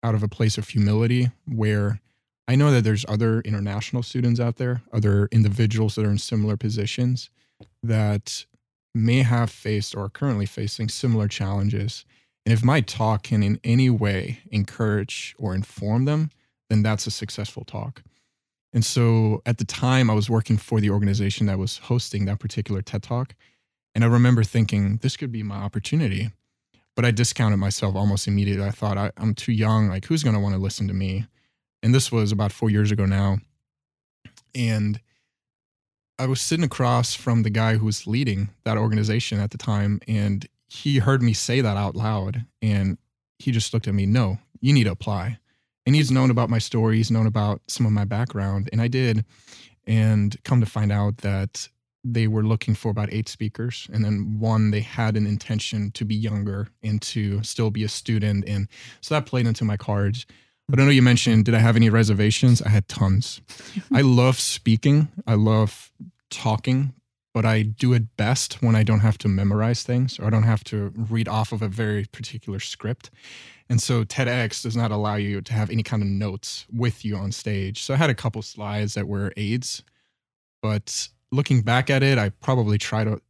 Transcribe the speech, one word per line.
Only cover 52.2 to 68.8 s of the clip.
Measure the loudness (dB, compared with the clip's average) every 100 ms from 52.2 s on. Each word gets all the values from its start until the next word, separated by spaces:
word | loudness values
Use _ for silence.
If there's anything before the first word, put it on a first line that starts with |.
| 0
were | 2
looking | 0 0 0
for | -2 0
about | -4 -4
eight | -4 -6
speakers, | -6 -8 -6 -8 -8 -8
and | -2
then | -2 -2 -2 -2
one, | 0 2 2
they | 0
had | -4 -2 -2 0
an | 0
intention | -2 -4 -6 -4 -4 -6
to | -6
be | -4
younger | -2 -2 -4 -4 -4 -8 _
and | -4 -4
to | -4 -4 -2 -2
still | -4 -2 -2
be | 0
a | -4
student, | -6 -2 0 2 0 -2
and | -4 -4 -8 -20 -18
so | -4
that | -4 -2
played | 0 0
into | 0
my | -2 -2
cards. | -2 -2 0 -2 -10 -20 _ _ -2
But | 4
I |
know | 6
you | 8
mentioned, | 8 6 6 4
did | 6
I | 6
have | 6 6
any | 6
reservations? | 6 4 4 4 4 6 4
I | 4
had | 2 2
tons. | 0 2 2 0 -10 _ -20 -12 -12 0
I | 2
love | 4 6 4 2
speaking. | -2 -2 0 2 4 4 2 -4
I | 0
love | 2 4 4 2 -2 -20 _ -20 _ _
talking, | -6 -2 -2 0 0 0 -6 _ _ _
but | -2 2
I | 2
do | 0 0 2
it | 2 0 -2
best | 0 0 -2 -2
when | 2
I | 4